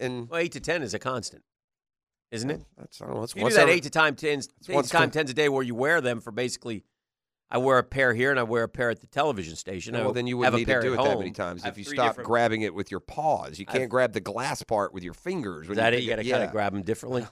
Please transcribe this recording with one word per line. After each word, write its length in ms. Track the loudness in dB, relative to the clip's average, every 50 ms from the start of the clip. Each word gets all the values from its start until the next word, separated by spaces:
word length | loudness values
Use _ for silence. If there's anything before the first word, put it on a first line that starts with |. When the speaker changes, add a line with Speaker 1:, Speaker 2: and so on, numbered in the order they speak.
Speaker 1:
and 280 | -4 -4 -4 -6 -8 -4
Speaker 2:
Well, 120 | -2 -2
eight 100 | -2 -2
to 80 | -4 -6
ten 220 | -4 -2 -2 -2 -2
is 100 | -4 -6
a 60 | -4
constant, 440 | -4 -4 -4 -4 -6 -8 -12 -18 _ _ _ _ _ _ _ _ _ _ _ _ _ _ _ _ _ _
isn't 180 | -8 -6 -4 -4
it? 100 | -6 -6 -10 -16 _
Speaker 1:
That's, 240 | -20 -20 -20 -16 -14
I 40 | -10
don't 100 | -8 -6
know, 80 | -6 -6
it's 100 | -8 -4
Speaker 2:
You 40 | -2
do 40 | 0
Speaker 1:
once 120 | 4 6
Speaker 2:
that 60 | 8
Speaker 1:
every 140 | 8 8 6
Speaker 2:
eight 80 | 4 0
to 60 | 0
time 260 | 2 4 4 4 2
tens, 340 | 0 -2 -2 -2 -2 -4 -8 _ _
Speaker 1:
it's 100 | -8 -2
Speaker 2:
eight 60 | 0
Speaker 1:
once 120 | 0 0
Speaker 2:
to 40 | 2 4
time 80 | 4 4
Speaker 1:
con- 80 | 4
Speaker 2:
tens 200 | 2 -2 -2 0
a 20 | 0
day 140 | 2 2
where 160 | 2 2 2 0
you 120 | -2 -2
wear 260 | 0 2 4 4 4
them 180 | 2 0 -2 -4
for 120 | -6 -8
basically 520 | -4 -4 -4 -4 -4 -8 -8 -8 -10 -10 -12 _ _ _ _ _ _ _ _ _ _ _ _ _
I 80 | -2 2
wear 180 | 4 6 6
a 60 | 6 4
pair 300 | 2 0 2 2 4 4
here 180 | 4 2 2
and 80 | 2 2
I 40 | 2
wear 200 | 2 2 0 0
a 40 |
pair 220 | 0 -2 -2 -2 0
at 120 | -2 -2
the 60 | -8
television 480 | -6 -2 0 0 0 0 -2 -4 -8 -10
station. 400 | -12 -10 -10 -10 -10 -8 -4 -2
I 60 | 0
Speaker 1:
Well, 120 | 0 0 0
then 120 | 0 -2
you 160 | -2 0 2
Speaker 2:
have 120 | 2 4 4
Speaker 1:
wouldn't 20 |
Speaker 2:
a 20 |
Speaker 1:
need 80 | 4 2
to 60 | 2
Speaker 2:
pair 100 | 2 2
Speaker 1:
do 120 | 2 2 2
Speaker 2:
at 40 | 2
Speaker 1:
it 40 | 2
that 60 | 2
Speaker 2:
home. 80 | 2 0
Speaker 1:
many 120 | -2 -4
times 320 | -6 -6 -6 -6 -6 -6 -8
Speaker 2:
I 40 |
Speaker 1:
if 60 | -8 -8
Speaker 2:
have 40 |
Speaker 1:
you 80 | -8 -10
Speaker 2:
three 100 | -6 0
Speaker 1:
stop 140 | 2 2 2
Speaker 2:
different 160 | 0 -2 0
Speaker 1:
grabbing 340 | 2 4 4 4 4 2 0 -2
it 100 | -2 -4
with 160 | -6 -6 -6
your 100 | -8 -8
paws. 600 | -8 -8 -8 -2 0 0 0 0 -2 -6 -12 -12
You 60 | -8 -4
Speaker 2:
I've 60 | -2
Speaker 1:
can't 140 | -2 -2 0
grab 240 | 2 2 2 2 0
the 60 | -4
glass 440 | -6 -4 -4 -4 -4 -4 -4 -6 -4
part 300 | -2 0 0 0 0 -4
with 100 | -8 -10
your 100 | -10 -12
fingers. 540 | -10 -8 -6 -6 -4 -4 -6 -8 -8 -8 -4
When 80 | 0
Speaker 2:
Is 40 | 2 4
that 100 | 4 4
Speaker 1:
you 60 | 2
Speaker 2:
it? 20 |
You 60 | 0 -2
Speaker 1:
pick 60 | -2
Speaker 2:
gotta 100 | -2 -2
Speaker 1:
yeah. 100 | 0 0 0
Speaker 2:
kinda 120 | 0 0
grab 220 | -2 -2 -2 -2 -2
'em 80 | -4
differently? 440 | -4 -4 -4 -4 -4 -4 -4 -4 -4 -6